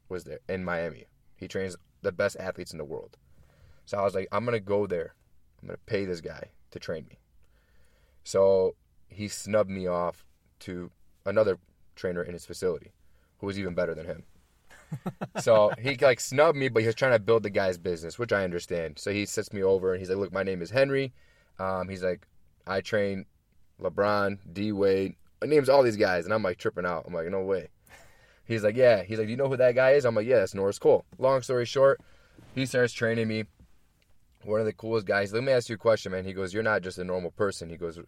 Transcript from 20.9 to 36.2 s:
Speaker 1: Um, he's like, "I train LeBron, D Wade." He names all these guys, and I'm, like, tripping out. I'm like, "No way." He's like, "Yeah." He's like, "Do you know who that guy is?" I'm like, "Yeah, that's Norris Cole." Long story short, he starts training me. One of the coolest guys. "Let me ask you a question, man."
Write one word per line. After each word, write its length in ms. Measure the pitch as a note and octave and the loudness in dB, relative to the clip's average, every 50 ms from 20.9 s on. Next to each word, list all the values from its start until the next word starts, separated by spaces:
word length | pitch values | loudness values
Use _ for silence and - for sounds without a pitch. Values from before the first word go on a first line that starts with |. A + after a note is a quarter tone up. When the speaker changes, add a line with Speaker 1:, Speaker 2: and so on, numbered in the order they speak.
| C3+ C3+ C3+ B2+ - _ _ _ _ _ _ _ _ | 0 -2 -4 -4 -8 _ _ _ _ _ _ _ _
Speaker 1:
Um, 320 | - F#2+ F#2+ F#2+ F#2 F2+ F#2 | -8 -6 -4 -4 -4 -6 -6
he's 140 | F#2+ F2+ F2+ | -6 -4 -4
like, 240 | F#2 F2+ F2 - _ _ - _ _ _ _ _ | -4 -4 -4 -8 _ _ -20 _ _ _ _ _
"I 140 | - F#2+ G2 | -6 -4 -4
train 440 | F#2 - A2+ G#2 G2+ G2+ G2 F#2+ - - _ _ _ _ _ _ _ _ _ - | -2 -2 0 0 0 0 -2 -6 -8 -12 _ _ _ _ _ _ _ _ _ -8
LeBron, 560 | F#2 F2+ D#2+ G2 G2+ G#2 G#2 G2+ G2+ G2 G2+ G2 - E2+ E2+ | -6 -4 0 0 0 2 2 2 0 -2 -2 -6 -10 -12 -8
D 180 | G2 G#2 G#2+ | -4 -4 -2
Wade." 440 | G#2 G2 G2 G2 F#2+ G2 F#2+ F#2+ - _ _ _ _ _ | 0 2 2 4 4 2 0 -2 -6 _ _ _ _ _
He 60 | - | -2
names 200 | C3+ D3+ D3 C3 | 2 2 4 6
all 140 | B2+ C3+ C#3+ | 6 6 6
these 160 | B2+ A#2+ G#2+ | 6 6 4
guys, 280 | G#2 G#2 F#2+ F2+ F2 E2 | 2 2 2 2 0 0
and 80 | F#2 G#2+ | -2 -2
I'm, 100 | A2 G#2 | 0 0
like, 160 | F#2 F2+ - | -2 -4 -4
tripping 260 | - - - F2+ F2+ | -4 -6 -4 -4 -4
out. 200 | F2+ E2+ D#2+ - | -4 -4 -4 -6
I'm 60 | - F2 | -6 -6
like, 140 | E2 E2 | -6 -6
"No 140 | F2 G2 F#2+ | -4 -4 -4
way." 280 | F#2+ F#2+ G2 F2+ D2+ - _ _ _ _ - - - - - _ _ _ _ _ _ | -2 -2 -2 -2 -4 -8 _ _ _ _ -20 -20 -20 -20 -20 _ _ _ _ _ _
He's 180 | - A#2 A2 G#2 | -6 -2 0 0
like, 120 | G#2 A2 | 0 4
"Yeah." 260 | B2 B2+ A#2+ A2+ G2 | 6 6 6 6 6
He's 160 | F2+ F#2+ A2 | 2 -2 -4
like, 80 | A2 A2 | -4 -4
"Do 60 | G#2+ | -2
you 60 | A#2+ | -2
know 120 | C3 C3+ C3+ | -2 -2 0
who 80 | C3+ | 2
that 160 | B2 B2+ B2+ A#2+ | 4 4 4 4
guy 180 | B2+ C3 C3 C#3 | 6 6 6 6
is?" 120 | D3 B2+ | 6 4
I'm 80 | A#2+ A2+ | 4 2
like, 140 | G#2+ G#2+ | 2 2
"Yeah, 100 | B2 B2+ | 4 4
that's 160 | A2 F#2+ - - | 4 4 2 0
Norris 240 | G2 G2 G2 G2+ | -2 -2 -2 0
Cole." 280 | - - D#3 C3+ F3 - _ - | 2 4 4 4 4 2 _ -6
Long 240 | - B2 C3 C3+ C3 | 0 2 2 2 2
story 240 | A#2+ - B2+ B2 A#2+ | 0 -2 -2 -2 -2
short, 340 | - - C3+ C3+ C#3 C3+ - - - - _ _ _ _ - - - - | -2 2 4 4 4 4 2 -4 -14 -20 _ _ _ _ -20 -20 -10 -6
he 140 | C3 C3+ | -6 -4
starts 260 | B2 - B2+ B2 A#2 - | -2 0 0 0 0 0
training 340 | - A#2 A2+ A2+ A#2 A2+ | -2 -2 0 0 0 -2
me. 180 | A2 A2 A2 A2 - _ _ - _ _ _ _ _ _ _ _ _ _ _ _ _ _ _ - | -2 -2 -4 -6 -8 _ _ -20 _ _ _ _ _ _ _ _ _ _ _ _ _ _ _ -6
One 160 | G2+ G#2+ A2 | -2 -2 0
of 80 | A2+ | 0
the 60 | A2 - | -2 -4
coolest 340 | - A2 A2+ A2+ A2+ F#2+ | -6 -4 -2 -2 -2 0
guys. 260 | F#2+ G2+ G2+ G2+ G2 G2+ | 0 0 0 0 -2 -2
"Let 100 | A#2 C3 | -2 0
me 100 | C3+ C3 | 0 0
ask 160 | B2 - - | 0 0 -2
you 60 | A2+ | -6
a 40 | F#2+ | 0
question, 320 | - A2+ A2 G#2 - F#2+ | 2 2 2 2 0 -4
man." 120 | F#2 F#2 | -6 -6